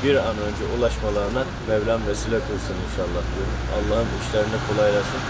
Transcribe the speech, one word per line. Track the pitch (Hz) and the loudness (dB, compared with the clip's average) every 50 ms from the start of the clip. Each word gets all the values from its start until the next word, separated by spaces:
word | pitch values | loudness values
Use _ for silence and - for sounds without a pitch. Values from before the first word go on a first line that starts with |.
| - | 4
bir | 139 139 | 4 4
an | 131 113 113 107 104 104 | 4 2 0 -2 -2 -2
önce | 104 104 - 107 - 107 120 | -2 -2 -2 -2 -2 0 2
ulaşmalarına | 120 113 110 - 110 107 104 104 101 101 113 127 131 - - - - 110 | 2 2 2 0 0 0 0 0 0 0 0 0 -2 -2 -4 -6 -2 0
Mevlam | 110 107 104 110 113 113 110 107 | 0 2 2 2 0 0 0 0
vesile | 104 104 - 113 117 110 104 | -2 -2 0 0 0 0 0
kılsın | - 104 95 - - 95 92 92 | -2 -4 -4 -2 -4 -4 -4 -4
inşallah | - - - 92 87 87 87 87 - | -4 -2 -2 -2 -2 -2 -2 -2 -2
diyorum. | - 95 - - - - - - - | -2 -2 -2 -2 -2 -2 -2 -2 -2
Allah'ım | 104 104 104 104 113 117 113 117 - | 0 0 2 2 2 2 0 -2 -2
işlerini | - - 110 107 104 110 110 107 - - | -4 0 0 2 2 2 0 -2 -2 0
kolaylasın | 104 104 107 104 101 104 98 - - - - | 2 4 4 4 4 2 0 0 -4 -4 -4